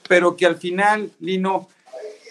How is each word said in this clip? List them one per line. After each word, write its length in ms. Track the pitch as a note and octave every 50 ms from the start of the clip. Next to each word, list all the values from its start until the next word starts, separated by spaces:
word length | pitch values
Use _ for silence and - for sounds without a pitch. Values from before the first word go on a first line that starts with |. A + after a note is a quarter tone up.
| _
pero 300 | - F3+ F3 F3 F3 F3
que 100 | - F3+
al 120 | F3 E3+ E3+
final, 520 | - F3+ F3+ F#3+ G3+ G#3 G#3+ G#3+ G#3 F3 - _
Lino, 500 | D#3+ E3+ F#3+ F#3 F#3 F#3+ F#3+ F#3 F#3 - _ _ _ - - - G#4+ G#4+ - - _ -